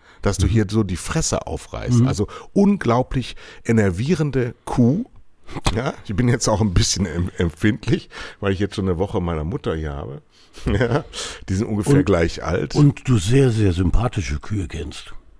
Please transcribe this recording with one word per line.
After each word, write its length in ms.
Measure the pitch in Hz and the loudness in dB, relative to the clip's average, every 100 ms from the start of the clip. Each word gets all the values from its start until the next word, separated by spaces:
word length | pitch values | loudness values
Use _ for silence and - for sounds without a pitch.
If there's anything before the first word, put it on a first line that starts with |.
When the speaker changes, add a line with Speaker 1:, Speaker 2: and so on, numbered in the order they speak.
| - - | -20 -6
Speaker 1:
dass 160 | 104 98 | -2 2
du 80 | 85 | 2
Speaker 2:
Mhm. 40 | |
Speaker 1:
hier 140 | 110 101 | 2 2
so 140 | 107 | 0
die 120 | 101 90 | 0 -2
Fresse 500 | - 160 - - - | -4 -4 -2 -2 -4
aufreißt? 540 | - - 113 113 123 | -10 -10 -8 0 2
Speaker 2:
Mhm. 60 | 127 | 4
Speaker 1:
Also 200 | 135 104 - - | 2 -4 -6 -4
unglaublich 840 | - 202 202 - 120 127 135 120 - - - - | 2 4 4 2 0 0 -4 -6 -10 -16 -8 0
enervierende 880 | 113 101 87 127 175 156 131 120 - - | 2 2 2 0 0 0 -2 -4 -6 -4
Kuh. 400 | - 120 160 247 - - - - - - 107 | 2 4 2 -2 -12 -20 -20 -14 -6 -4 -2
Ja, 180 | 135 - - | -2 -6 -6
ich 100 | 98 | 0
bin 120 | 123 | 2
jetzt 200 | 120 - | 2 2
auch 140 | 104 | 2
ein 120 | 107 | 2
bisschen 320 | 90 110 - 92 | 2 2 0 -2
em-, 240 | 80 95 - | -2 -4 -2
empfindlich, 720 | 87 - 107 - - 170 - - - - | -2 0 0 0 0 -2 -4 -14 -16 -6
weil 120 | 101 | -2
ich 60 | 92 | 0
jetzt 160 | 98 - | -2 -2
schon 120 | 95 | -2
eine 100 | 85 | 0
Woche 220 | 98 107 | -2 -2
meiner 220 | 87 80 | -2 -2
Mutter 320 | 76 127 - 82 | -4 -6 -4 -6
hier 180 | 78 | -6
habe. 280 | 71 - - - _ _ - - | -8 -10 -14 -18 _ _ -8 -2
<laughs> 0 | |
Ja, 380 | 104 120 131 - - - - - | 0 2 0 -4 -10 -12 -10 -6
die 80 | 95 | -2
sind 120 | 113 | -2
ungefähr 280 | 104 104 139 | -2 2 4
Speaker 2:
Und 100 | - | 4
Speaker 1:
gleich 380 | 90 85 - | 4 2 -2
alt. 320 | - 82 - - | -4 -2 0 4
Speaker 2:
und 320 | 147 - - | 4 4 2
du 100 | 123 | 2
sehr, 320 | 85 131 135 | 4 4 4
sehr 220 | 110 104 | 4 2
sympathische 640 | 85 95 - 120 - 87 76 | 2 4 2 2 -2 -4 -4
Kühe 280 | - 107 80 | -4 -6 -6
kennst. 460 | 82 85 - - - - - | -8 -10 -12 -14 -16 -16 -20